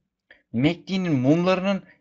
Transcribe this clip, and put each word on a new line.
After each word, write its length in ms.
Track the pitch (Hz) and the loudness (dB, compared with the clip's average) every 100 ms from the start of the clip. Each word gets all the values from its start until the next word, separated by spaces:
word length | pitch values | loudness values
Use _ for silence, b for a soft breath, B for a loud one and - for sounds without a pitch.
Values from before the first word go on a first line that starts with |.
| _ _ _ b _ | _ _ _ b _
mac 340 | 113 147 170 - | -2 0 -2 -6
D'nin 320 | 190 180 139 | -4 -2 0
mumlarının 640 | 127 165 180 185 190 190 b b | 2 2 2 0 -2 -4 b b